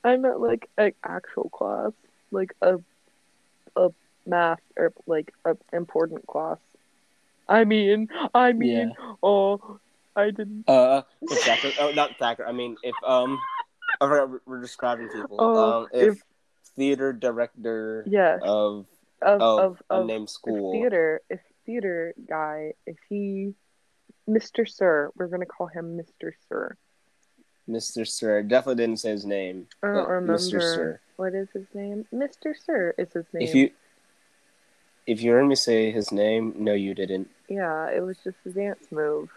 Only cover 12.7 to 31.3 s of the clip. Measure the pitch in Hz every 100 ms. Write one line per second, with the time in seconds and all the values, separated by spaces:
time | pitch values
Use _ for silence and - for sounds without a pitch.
12.7 | 113 127 - - 127 127 135 1047 1077 -
13.7 | _ 1077 1077 139 147 135 127 - 127 123
14.7 | - 123 117 113 107 104 101 226 226 220
15.7 | - 226 - 214 202 _ _ _ _ _
16.7 | - 139 135 135 120 123 117 120 - 113
17.7 | 110 110 110 196 202 175 90 92 104 104
18.7 | 104 98 _ _ _ - 202 220 110 190
19.7 | 180 _ - 113 110 - - - 214 190
20.7 | 214 240 185 160 160 _ - _ _ -
21.7 | 233 196 170 165 - - 156 151 156 156
22.7 | - - 160 _ 202 202 196 196 202 _
23.7 | _ _ _ _ _ - 220 - - 220
24.7 | - 190 156 147 - 180 175 175 - 180
25.7 | 170 165 170 165 _ 165 - _ - -
26.7 | - _ _ _ _ _ _ _ _ -
27.7 | 113 - 120 110 - 113 104 104 127 135
28.7 | 123 117 110 113 104 101 101 92 92 90
29.7 | - 202 202 180 180 180 170 180 175 170
30.7 | 165 160 160 _ - 185